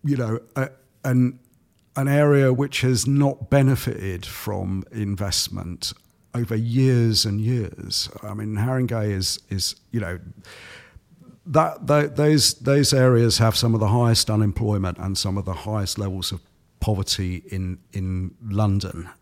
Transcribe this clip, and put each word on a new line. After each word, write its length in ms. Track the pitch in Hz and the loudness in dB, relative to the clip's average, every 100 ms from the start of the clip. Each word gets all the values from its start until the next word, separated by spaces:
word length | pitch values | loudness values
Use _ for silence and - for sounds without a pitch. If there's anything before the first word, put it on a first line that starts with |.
you 120 | 147 139 | -2 -2
know, 220 | 117 113 - | -2 -4 -6
a, 160 | - 165 - _ _ | -6 -6 -8 _ _
an, 340 | 135 127 123 127 _ _ _ _ _ - | 0 2 2 -2 _ _ _ _ _ -4
an 100 | 135 | 0
area 460 | 143 147 143 135 | 4 6 6 6
which 300 | 127 139 - | 2 0 0
has 260 | 127 123 135 | 0 2 2
not 420 | 139 143 139 - | 2 2 0 0
benefited 760 | 139 135 127 - 101 98 90 | 4 4 2 -2 -6 -6 -8
from 600 | - - - 98 95 95 92 | -10 -12 -8 -6 -4 -6 -8
investment 1000 | 113 104 98 101 92 - 95 87 87 - - _ _ _ | -8 -6 -4 -2 -2 -4 -8 -10 -10 -10 -12 _ _ _
over 220 | 120 120 | -6 -2
years 720 | 113 117 120 131 123 113 104 | -2 0 2 4 4 4 2
and 160 | 110 101 | 0 0
years. 680 | 107 127 98 - - - - - | 0 -2 -4 -8 -8 -6 -6 -10
I 120 | 104 | -12
mean, 200 | 101 104 | -8 -6
Haringey 560 | 107 117 131 123 117 104 | -2 -2 0 -2 -2 -2
is, 300 | 98 92 - _ | -2 -4 -6 _
is, 240 | 98 - - _ | -6 -6 -8 _
you 80 | 117 | -6
know, 220 | 92 87 82 - - - - - - - _ _ - - - | -6 -8 -12 -20 -20 -20 -20 -20 -20 -20 _ _ -20 -20 -2
that, 420 | 156 165 - - | 2 2 -2 2
tho-, 180 | 147 147 | 2 2
those, 480 | 127 151 151 - | 2 4 4 2
those 380 | - 131 143 135 | -2 0 2 4
areas 460 | 139 127 120 117 - | 4 6 6 4 4
have 180 | 113 - | 2 2
some 180 | 120 | 2
of 60 | 113 | 2
the 80 | 107 | 2
highest 420 | 120 120 113 - | 2 4 2 2
unemployment 680 | 107 104 95 107 104 95 87 | 2 2 0 -2 0 -2 -4
and 200 | 92 95 | -6 -4
some 180 | 101 98 | -4 -4
of 80 | |
the 100 | 92 | -6
highest 440 | 90 - 107 95 - | -8 -4 -4 -4 -4
levels 320 | 98 95 90 | -6 -6 -6
of 100 | 90 _ _ _ _ | -8 _ _ _ _
poverty 640 | - 98 95 - 92 90 - | -2 -2 -2 -2 -4 -6 -8
in, 280 | 95 92 90 _ | -6 -6 -8 _
in 440 | 101 92 92 92 - 113 | -6 -4 -4 -6 -10 -6
London. 600 | 101 107 98 95 - 82 - | 0 2 0 -2 -10 -14 -18